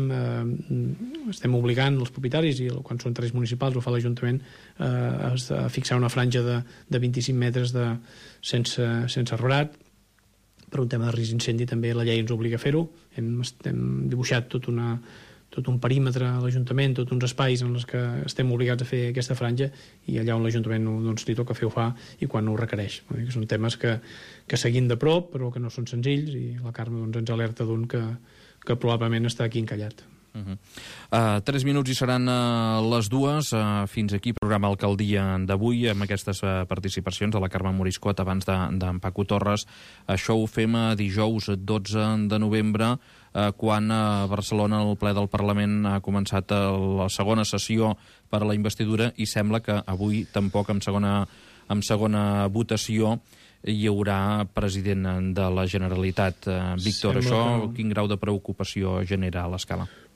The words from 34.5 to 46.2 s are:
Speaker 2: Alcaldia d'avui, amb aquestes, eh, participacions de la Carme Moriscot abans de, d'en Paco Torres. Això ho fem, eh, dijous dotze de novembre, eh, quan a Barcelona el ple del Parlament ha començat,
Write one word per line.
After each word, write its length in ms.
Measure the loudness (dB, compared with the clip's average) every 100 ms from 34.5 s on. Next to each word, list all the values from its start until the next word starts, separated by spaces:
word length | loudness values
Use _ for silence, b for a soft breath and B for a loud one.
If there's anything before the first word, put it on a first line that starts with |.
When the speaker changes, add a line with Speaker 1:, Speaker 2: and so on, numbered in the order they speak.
| 2 2
Speaker 2:
Alcaldia 640 | 2 2 2 2 2 2 0 0
d'avui, 380 | 2 2 2 2
amb 100 | 0 0
aquestes, 320 | -2 -2 -2
eh, 220 | 0 0 -2
participacions 720 | -2 -2 -4 -4 -2 0 0
de 40 |
la 100 | 0
Carme 160 | 0 0 2
Moriscot 400 | 0 0 -2 0
abans 280 | 0 0 0
de, 60 | 0 0 0
d'en 160 | 0 -2
Paco 280 | -4 -2 0
Torres. 380 | 2 2 0 -4 B B B -4
Això 260 | -2 2
ho 140 | 2 2
fem, 240 | 0 2 2
eh, 200 | 2 2
dijous 540 | 0 2 2 2 -2 -2
dotze 480 | 0 -2 0 0 2 2 2
de 140 | 2
novembre, 540 | 2 2 2 2 2 0 B B B
eh, 180 | 0 0 2
quan 340 | 2 2 2
a 340 | 2 2 2 0
Barcelona 540 | -2 0 2 2 2
el 140 | 2 2
ple 160 | 2
del 140 | 2 0
Parlament 560 | 0 2 2 2 2 2
ha 140 | 0
començat, 500 | 0 0